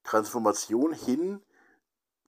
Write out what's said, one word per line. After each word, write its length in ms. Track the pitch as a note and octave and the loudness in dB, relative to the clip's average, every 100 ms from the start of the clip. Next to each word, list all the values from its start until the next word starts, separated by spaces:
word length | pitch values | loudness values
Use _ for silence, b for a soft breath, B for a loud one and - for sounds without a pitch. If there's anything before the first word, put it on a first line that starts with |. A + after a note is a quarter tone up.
Transformation 880 | - A2 G#2+ A#2+ G#2+ G2+ - A2+ D#3+ | 0 0 0 0 2 0 0 0 0
hin 520 | D3+ B2 C3+ F#3 G3+ _ b b b b _ _ _ | -2 -2 -2 -2 -6 _ b b b b _ _ _